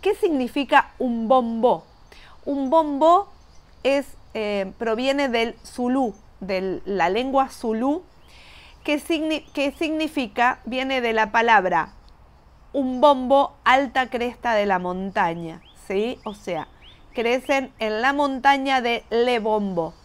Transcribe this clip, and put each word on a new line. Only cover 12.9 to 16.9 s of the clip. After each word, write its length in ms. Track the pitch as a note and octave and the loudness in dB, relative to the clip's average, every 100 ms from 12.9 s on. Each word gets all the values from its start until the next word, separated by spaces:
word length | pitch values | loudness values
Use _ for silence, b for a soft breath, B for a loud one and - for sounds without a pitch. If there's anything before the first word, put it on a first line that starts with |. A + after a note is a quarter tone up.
| B3+ | 4
bombo, 560 | D4 C#4 B3+ C#4 C#4 - - | 4 4 4 2 2 0 2
alta 440 | C4 C#4 C4+ B3+ | 2 2 -2 -4
cresta 440 | B3 A#3+ A#3 A#3+ | -4 -6 -4 -2
de 120 | A3 G#3 | 0 2
la 140 | F3+ | 0
montaña, 840 | F3+ F3+ G3 F#3+ F3+ E3+ E3 D#3+ - - - | -2 -6 -6 -2 -2 -2 -10 -14 -20 -20 -6
¿sí? 300 | G3 A3+ B3+ | -2 -2 -6
O 100 | - | -12
sea, 360 | G3+ - E3+ - - B | -12 -8 -8 -8 -16 B